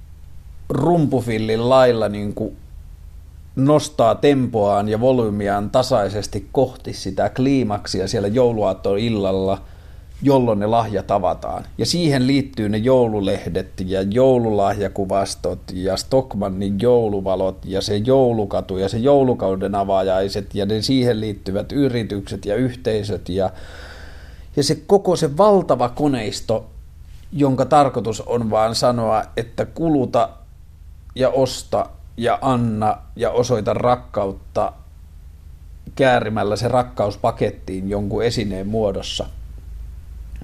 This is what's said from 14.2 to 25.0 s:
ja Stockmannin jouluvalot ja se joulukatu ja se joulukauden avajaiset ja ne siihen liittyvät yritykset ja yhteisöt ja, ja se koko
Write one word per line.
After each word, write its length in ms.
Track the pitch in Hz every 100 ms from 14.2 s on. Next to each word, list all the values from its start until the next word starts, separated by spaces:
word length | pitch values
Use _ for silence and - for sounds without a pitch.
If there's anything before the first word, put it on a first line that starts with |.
| 135 127 113 104 98 104 95 - 95 98 98 - - 90 -
ja 240 | 92 92 95
Stockmannin 840 | - 131 131 98 101 92 101 98
jouluvalot 840 | 120 120 113 101 95 92 95 92
ja 180 | - 95
se 140 | 98 104
joulukatu 840 | 113 135 123 113 101 87 - 92
ja 100 | 95
se 100 | 113
joulukauden 760 | 131 143 131 117 95 95 98
avajaiset 800 | 101 98 98 95 92 98 104 95
ja 120 | 98 101
ne 160 | 110
siihen 380 | 104 135 123 110
liittyvät 520 | 110 98 - 98 101
yritykset 720 | 131 135 120 104 101 98 98 101
ja 80 |
yhteisöt 720 | 104 127 120 120 113 104 - -
ja, 220 | 90 95 - - - - - - - - - - -
ja 60 |
se 120 | 139
koko 420 | 151 - 196